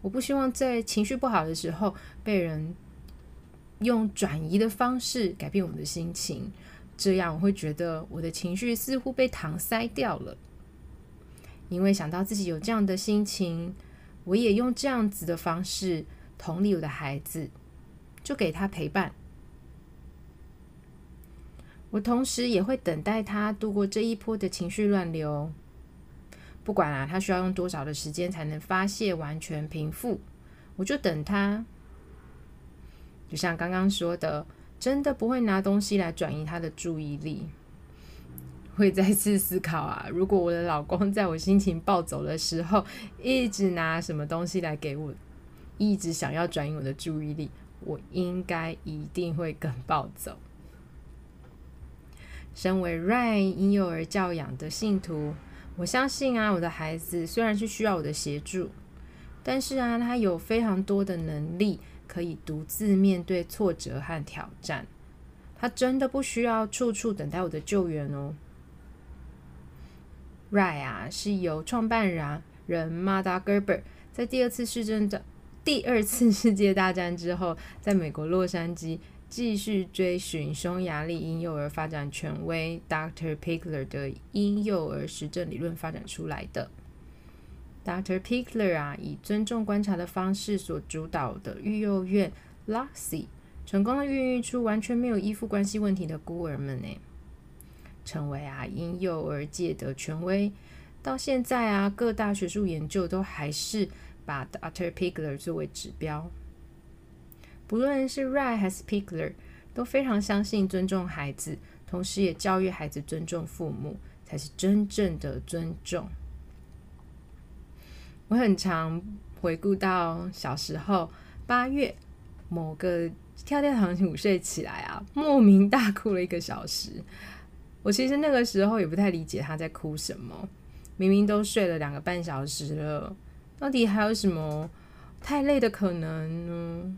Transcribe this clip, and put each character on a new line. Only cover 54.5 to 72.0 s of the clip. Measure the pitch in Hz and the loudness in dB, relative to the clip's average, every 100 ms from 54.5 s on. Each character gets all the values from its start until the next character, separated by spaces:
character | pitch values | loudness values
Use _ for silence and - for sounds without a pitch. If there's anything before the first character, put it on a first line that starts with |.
| 127 | -6
的 | 156 | -6
信 | - 214 196 | -2 2 2
徒， | 180 156 147 151 - - - | 0 -2 -2 -4 -12 -16 -14
我 | - | -6
相 | 180 247 269 | 0 2 2
信 | - 269 240 | 2 2 4
啊， | 214 | 4
我 | 185 | 2
的 | 170 | 0
孩 | 165 156 165 | -2 -6 -6
子 | 165 175 165 | -4 -4 -2
虽 | - | 2
然 | 226 208 | 2 2
是 | 220 | -2
需 | - | 0
要 | 214 185 | 2 2
我 | |
的 | 147 | 0
协 | 151 147 143 | -2 -2 -4
助， | 147 185 170 - - - - - - - | -4 -4 -4 -8 -18 -18 -18 -18 -18 -10
但 | - 262 | -2 -2
是 | 254 262 | 0 0
啊， | 240 233 | 2 2
他 | 240 247 | 2 4
有 | 208 170 | 2 2
非 | - 226 | 2 2
常 | 226 190 | 4 2
多 | 196 202 | 2 2
的 | 196 175 | 2 0
能 | 160 151 151 170 | -2 -2 -4 2
力 | 208 170 - - - | 2 2 -6 -20 -10
可 | - | -6
以 | 170 151 - | -4 -6 -6
独 | 156 | -8
自 | 160 - 208 | -6 -2 4
面 | 190 196 180 | 8 8 6
对 | 170 185 | 2 -2
挫 | 170 - 202 | -2 0 2
折 | 165 131 123 | 2 -4 -6
和 | 131 160 | -4 -6
挑 | 143 - - - | -6 -10 -12 -12
战， | - 147 - - - - - - - - | -6 -6 -6 -18 -20 -20 -20 -20 -20 -4
他 | 240 | -4
真 | - 254 262 | 2 2 4
的 | 262 | 2
不 | 269 | 0
需 | 262 226 | -2 0
要 | 233 226 214 | 2 2 0
处 | - 247 | 0 0
处 | 214 226 | 2 -2
等 | 202 147 | -2 -2
待 | 165 | -2
我 | 180 | -2
的 | 160 | -4
救 | - 202 175 | 0 2 2
援 | 156 143 | 0 -2
哦。 | 143 139 151 - - - - - - - - - - - - - - - - - - - - - | -4 -6 -8 -14 -20 -20 -20 -20 -20 -18 -16 -16 -18 -20 -18 -18 -18 -18 -18 -20 -20 -20 -20 0
Rai | 202 185 147 | 2 4 2
啊， | 131 104 117 | -6 -6 -8
是 | - 208 | -4 -2
由 | 202 180 156 | 0 0 -2
创 | 160 240 226 | -2 0 2
办 | 226 | 4